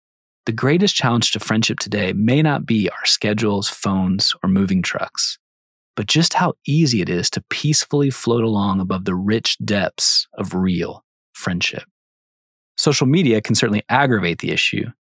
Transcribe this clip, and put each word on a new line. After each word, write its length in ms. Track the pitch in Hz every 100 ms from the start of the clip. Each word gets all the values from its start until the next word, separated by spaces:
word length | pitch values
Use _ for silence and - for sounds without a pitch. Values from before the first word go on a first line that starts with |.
| _ _ _ _ -
The 60 |
greatest 420 | 113 131 170 196
challenge 380 | - 127 113 -
to 80 | 107
friendship 380 | - 110 110 -
today 340 | - 107 92
may 300 | 92 110 139
not 240 | 156 139 -
be 240 | 113 95
our 140 | -
schedules, 640 | - - 110 107 110 101 101
phones, 680 | - - 95 92 95 - -
or 60 | 190
moving 340 | 190 190 190
trucks, 560 | 175 - - - - - _ _ _ _ _
but 120 | - 104
just 280 | 151 165
how 200 | - 180 - -
easy 340 | 147 156 117
it 80 | 87
is 220 | 87 -
to 140 | - -
peacefully 640 | - 147 151 - 147 139
float 340 | 127 - 117
along 360 | 113 107 101 98
above 240 | 92 92
the 100 | 98
rich 420 | 90 98 113 - -
depths 640 | 113 101 90 - - - -
of 200 | - 95
real 500 | 92 92 87 80 - _ _ _
friendship. 520 | - - 90 - - - _ _ _ _ _ _ _ _ -
Social 300 | - 139 127
media 340 | 160 151 110
can 140 | -
certainly 280 | 110 117 104 -
aggravate 500 | 131 143 110 87 85
the 120 | -
issue, 400 | - - 101 113 -